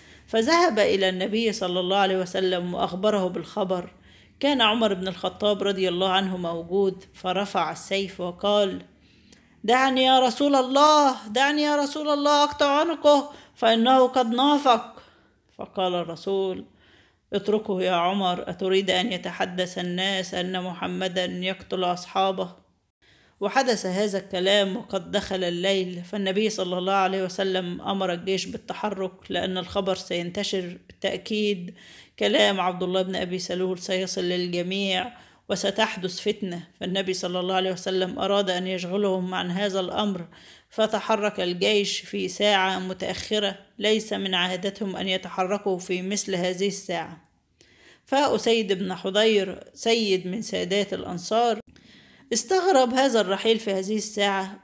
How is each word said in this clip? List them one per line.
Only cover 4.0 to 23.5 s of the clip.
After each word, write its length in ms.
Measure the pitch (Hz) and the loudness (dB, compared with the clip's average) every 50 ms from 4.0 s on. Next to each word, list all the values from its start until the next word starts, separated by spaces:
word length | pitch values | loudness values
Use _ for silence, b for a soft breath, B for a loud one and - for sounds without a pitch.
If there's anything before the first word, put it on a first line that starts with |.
| b b b b b b b - | b b b b b b b -2
كان 220 | - 285 294 254 | 0 0 2 4
عمر 320 | 233 214 214 240 226 208 196 | 4 2 4 4 2 2 2
بن 140 | 180 185 185 | 0 -4 -6
الخطاب 560 | 180 - - 185 - - 208 208 208 196 196 | -6 -4 -4 -6 -4 0 0 0 2 2 0
رضي 260 | 202 196 185 190 180 | -2 0 0 0 0
الله 200 | 175 180 190 190 | 0 2 2 2
عنه 280 | 185 190 196 190 185 180 | 2 2 2 0 -2 -4
موجود، 680 | 175 165 170 165 170 170 180 202 196 190 185 185 - - - | -4 -4 -6 -6 -6 -2 0 2 2 2 0 -4 -8 -20 -16
فرفع 580 | - - 185 180 190 202 196 - 190 165 156 | -8 -4 -2 -2 -2 -2 -2 0 0 0 -2
السيف 500 | 165 - - - 196 196 196 180 185 - | -4 -6 -6 -4 -2 -2 -2 -4 -6 -6
وقال: 600 | 180 175 175 - - 202 208 208 202 190 180 175 170 - _ b b b b b b b b b b b b b - 208 | -6 -8 -6 -2 0 2 4 4 4 2 0 -6 -10 -14 _ b b b b b b b b b b b b b 0 2
"دعني 360 | 240 262 262 269 262 262 262 | 4 4 4 4 4 4 4
يا 160 | 262 262 262 | 6 6 6
رسول 360 | 254 247 226 - 285 285 285 | 6 4 2 2 2 4 4
الله، 720 | 269 254 254 269 277 294 302 302 302 294 269 247 220 220 214 | 4 4 4 4 6 8 8 8 8 6 4 4 0 -4 -4
دعني 340 | 208 247 269 285 302 302 | 0 2 2 2 2 2
يا 140 | 294 294 294 | 2 2 2
رسول 340 | 294 285 277 - 302 302 302 | 2 0 0 -2 -4 -2 0
الله 340 | 294 285 285 294 294 285 294 | 0 2 4 4 4 4 4
أقطع 360 | 294 294 - 302 285 277 294 | 2 2 2 2 4 4 4
عنقه 520 | 320 339 311 294 - 294 294 277 269 B B B B B B | 2 2 0 2 6 6 6 6 4 B B B B B B
فإنه 520 | - - 226 226 226 226 254 262 262 254 247 | 0 2 4 4 4 6 6 6 6 6 6
قد 200 | 254 262 254 226 | 4 2 2 2
نافق." 680 | 233 240 269 294 294 277 277 269 233 220 - - - - b b b b b b b _ _ _ _ - | 2 2 4 4 4 4 4 4 4 4 2 -4 -16 -20 b b b b b b b _ _ _ _ -16
فقال 380 | - - - 202 185 180 180 | -16 -10 -4 -2 -2 0 0
الرسول: 680 | 175 170 165 165 156 - 196 196 190 190 190 180 139 - b b b b b b b b b b b b _ - | -2 -2 -4 -8 -8 -6 -4 -2 -2 -2 -2 -4 -8 -12 b b b b b b b b b b b b _ -6
"اتركه 480 | 202 202 - 208 214 214 - 190 180 | -4 0 0 0 0 0 -2 -2 0
يا 100 | 185 185 | 0 2
عمر، 580 | 185 170 170 180 196 202 190 180 180 - - - | 2 2 2 2 0 0 0 0 0 -2 -4 -8
أتريد 400 | 180 - 190 185 190 190 196 185 | -6 -4 0 2 2 2 2 2
أن 220 | 185 180 180 - | 2 2 0 -2
يتحدث 680 | 185 180 - 180 170 - 190 185 180 180 180 180 180 185 | -4 -6 -8 -6 -6 -4 -4 -4 -2 -4 -4 -4 -4 -6
الناس 560 | 180 180 175 180 190 196 196 190 185 180 196 | -6 -4 -4 -2 -2 -2 -2 -4 -4 -4 -6
أن 300 | 185 180 185 185 180 180 | -6 -4 -4 -4 -6 -6
محمدا 600 | 185 175 - 185 180 180 180 190 190 180 185 180 | -8 -8 -6 -6 -6 -4 -4 -4 -4 -2 -2 -4
يقتل 580 | 185 180 180 180 185 190 - - - - 185 180 | -4 -4 -4 -4 -4 -6 -6 -8 -8 -4 -2 0
أصحابه؟" 680 | 180 175 175 175 - - 196 190 190 190 190 185 175 - - _ _ _ _ _ _ _ b b b b b b b b - | 0 -2 -2 -6 -4 -2 0 0 0 0 -2 -6 -8 -10 -16 _ _ _ _ _ _ _ b b b b b b b b -6
وحدث 460 | 196 202 | -4 0